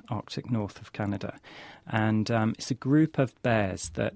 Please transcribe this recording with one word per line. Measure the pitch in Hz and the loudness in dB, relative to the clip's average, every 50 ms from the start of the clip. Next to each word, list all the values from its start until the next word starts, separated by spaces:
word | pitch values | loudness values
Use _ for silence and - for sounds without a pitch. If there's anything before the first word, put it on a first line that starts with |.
| - - | -8 -6
Arctic | 113 104 - - - 143 - - | -6 -6 -6 -8 -8 -8 -6 -2
north | 123 110 104 95 - - | -2 -2 -2 -4 -8 -12
of | - - - | -18 -12 -6
Canada. | - 107 101 98 92 - - - - - - - - - - - - - | -4 -4 -2 -2 -4 -6 -8 -10 -12 -16 -20 -20 -18 -18 -18 -20 -20 -8
And, | - - 110 107 110 107 107 104 - | -2 0 2 2 4 2 2 2 2
um, | 117 113 110 110 104 - | 2 2 2 2 0 -2
it's | - - | -4 -6
a | 131 | -4
group | - - 127 143 151 160 156 - - | -4 0 4 4 4 4 4 4 2
of | 135 120 - _ - | 0 0 0 _ 2
bears | 123 117 107 101 95 92 90 - - - | 4 4 4 4 2 -2 -4 -6 -4 -2
that | - 110 110 - | -2 -2 -2 -2